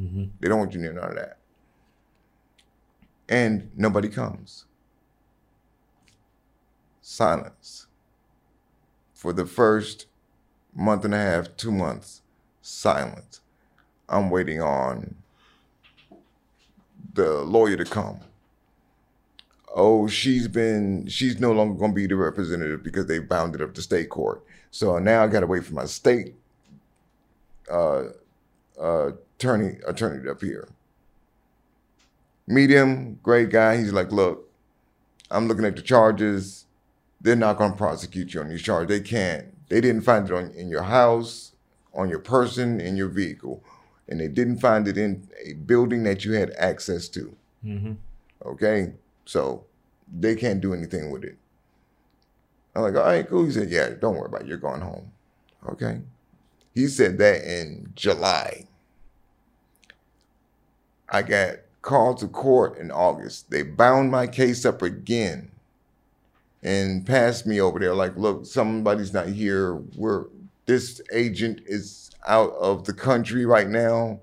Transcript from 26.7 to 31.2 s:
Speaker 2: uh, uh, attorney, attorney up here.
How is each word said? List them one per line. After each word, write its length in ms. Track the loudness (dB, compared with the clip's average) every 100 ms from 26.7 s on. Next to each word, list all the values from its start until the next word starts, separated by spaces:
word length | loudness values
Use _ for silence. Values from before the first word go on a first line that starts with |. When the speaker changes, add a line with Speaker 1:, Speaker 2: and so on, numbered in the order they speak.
| -20 _ _ _ _ _ _ _ -20 -6
Speaker 2:
uh, 340 | -2 0 0 -4 -12 _ _ _ _ _ -8
uh, 320 | -2 -2 -2 -6 -16 -6
attorney, 400 | -2 0 -2 -6 -10
attorney 420 | -6 -6 -6 -8
up 120 | -8
here. 280 | -8 -10 -14 _ _ _ _ _